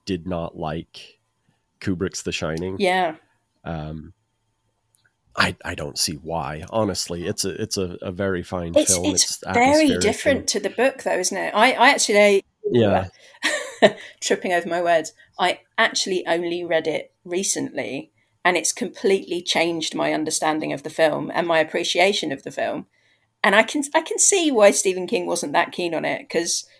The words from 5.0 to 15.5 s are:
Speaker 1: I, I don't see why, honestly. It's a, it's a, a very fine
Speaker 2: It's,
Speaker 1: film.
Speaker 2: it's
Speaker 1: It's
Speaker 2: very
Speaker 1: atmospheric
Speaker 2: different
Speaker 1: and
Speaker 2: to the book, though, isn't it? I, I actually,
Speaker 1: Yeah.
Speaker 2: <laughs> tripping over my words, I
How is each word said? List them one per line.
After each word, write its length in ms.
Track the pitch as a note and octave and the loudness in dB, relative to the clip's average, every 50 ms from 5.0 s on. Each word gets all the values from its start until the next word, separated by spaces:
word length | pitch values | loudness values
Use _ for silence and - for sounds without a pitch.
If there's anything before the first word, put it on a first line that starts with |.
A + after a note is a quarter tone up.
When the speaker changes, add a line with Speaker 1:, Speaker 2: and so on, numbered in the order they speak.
| _ _ _ _ _ _ - | _ _ _ _ _ _ -2
Speaker 1:
I, 200 | - - F#2 F#2 - - | 0 0 0 -2 -6 -10
I 100 | E2+ E2+ | -10 -8
don't 240 | - D#2 D2 - - | -8 -8 -8 -4 -4
see 160 | - - D#2+ | -4 -4 -4
why, 500 | C#2+ D2+ D#2 E2 E2 C#2+ C2+ D#2 D#2 E2+ - | -8 -8 -6 -4 -4 -4 -6 -8 -10 -8 -4
honestly. 560 | - A2 A2 G#2 F2+ - - - F2 E2+ E2+ | -2 0 0 0 0 -4 -6 -6 -6 -6 -4
It's 180 | F2+ G#2+ - - | -4 -4 -2 -4
a, 180 | F#2+ D#2+ - | -4 -4 -6
it's 140 | A2 - - | -6 -6 -4
a, 200 | G#2 F#2 F2 F2 - | -4 -4 -4 -6 -8
a 80 | - G2 | -10 -8
very 320 | F2+ F2 G2+ G2 F#2+ F2 | -6 -2 -2 -2 -2 -2
fine 320 | F2 - F#2 F2+ F2 E2+ E2+ | -4 -4 -6 -6 -2 2 2
Speaker 2:
It's, 160 | - - - | 2 4 4
Speaker 1:
film. 140 | - F2 F2 | 2 2 2
Speaker 2:
it's 180 | - - F2 - | 0 0 0 0
Speaker 1:
It's 140 | - - - - - | -2 -2 -8 -4 0
Speaker 2:
very 160 | F#3+ A#3+ B3 C4+ | 2 4 4 6
Speaker 1:
atmospheric 320 | D4 D#4 D#4 C#4+ - - | 6 6 4 4 2 2
Speaker 2:
different 380 | - G#3 B3 - - D4+ C#4 - | 2 0 0 0 2 0 0 0
Speaker 1:
and 100 | - - | 0 -2
Speaker 2:
to 120 | - G3 | -2 -2
the 100 | - F#3+ | -2 -4
book, 340 | - - A#3+ C4+ C4 - - | 0 0 0 0 0 -2 -4
though, 140 | G3 E3+ E3+ | -2 0 0
isn't 180 | F#3 F3+ G3+ | 0 -2 -2
it? 180 | F#3 E3+ E3 - | -4 -4 -2 2
I, 180 | G#3 A3 C4 | 4 4 4
I 160 | - - A#3 C4+ | 4 6 4 4
actually, 540 | C#4 - - - G#3+ G#3 G#3 G#3 G3+ G3 - _ _ _ - G#4 | 4 4 2 4 6 6 6 6 6 4 2 _ _ _ -4 2
Speaker 1:
Yeah. 360 | B2 A#2+ A2+ G2+ G2 - F#2 F2+ - _ - - - - - - - - - - - - | 4 4 6 6 4 2 0 -2 -10 _ -20 -20 -12 -6 -4 -2 -2 -2 -4 -6 0 4
Speaker 2:
<laughs> 400 | - G3+ - - - - - - | 4 4 4 2 -14 -20 -14 -6
tripping 320 | - - G#3 G3 - G3+ | -4 -2 -2 -2 0 0
over 160 | F3 F3 E3+ G3 | 0 0 0 0
my 140 | E3+ F3 | -2 0
words, 300 | F3 E3+ E3+ D#3+ D#3 - - _ _ _ _ - | 2 4 2 2 2 -2 -10 _ _ _ _ -2
I 220 | F#3+ F3+ | 0 0